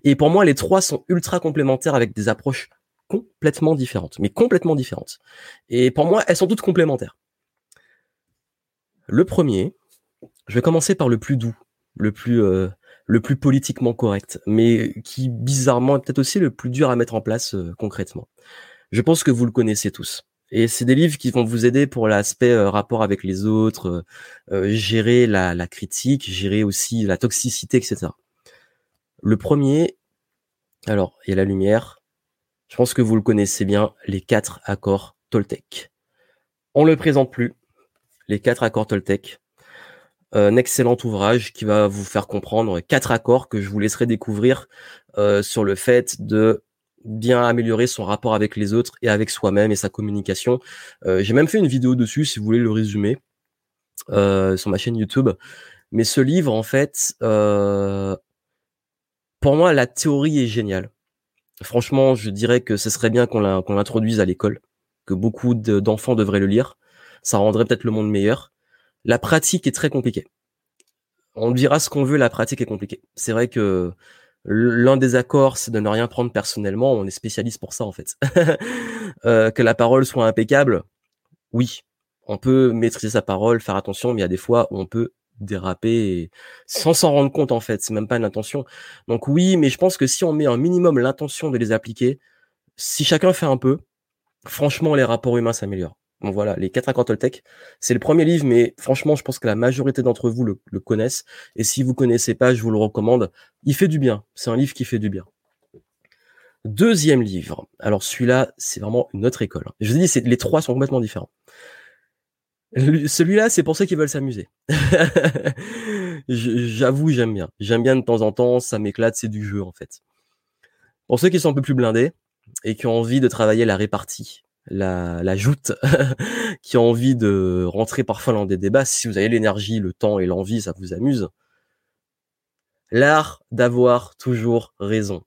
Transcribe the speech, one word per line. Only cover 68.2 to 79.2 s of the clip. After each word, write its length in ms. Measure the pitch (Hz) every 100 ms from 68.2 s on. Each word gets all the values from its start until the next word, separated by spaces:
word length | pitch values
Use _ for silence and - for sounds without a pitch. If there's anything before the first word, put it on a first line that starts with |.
| 104 110 - _ _ _ _ _
La 140 | - 120
pratique 480 | - 160 - 180 -
est 80 |
très 160 | - 156
compliquée. 360 | 139 120 90 - _ _ _ _ _ _ _ _ _ _
On 180 | 110 117
dira 260 | 123 135 151
ce 100 | -
qu'on 140 | 147
veut, 120 | 135 147
la 140 | 147
pratique 300 | - 113 135
est 60 | 120
compliquée. 360 | 104 101 - _
C'est 180 | - -
vrai 160 | 110 120
que 440 | 120 104 92 87 87 _ _ _ _
l'un 520 | - 107 120 117 127 135
des 200 | 131 123
accords, 420 | 123 143 135 123
c'est 120 | -
de 100 | 113
ne 80 | 104
rien 180 | 107 117
prendre 260 | - 120
personnellement. 600 | 107 101 - 101 107 131
On 140 | 117 98
est 40 |
spécialiste 500 | - 110 - 113 -
pour 120 | -
ça, 120 | -
en 80 | 107
fait. 240 | - - -
<laughs> 360 | 139 180 165 151 233 247 233 226 208 -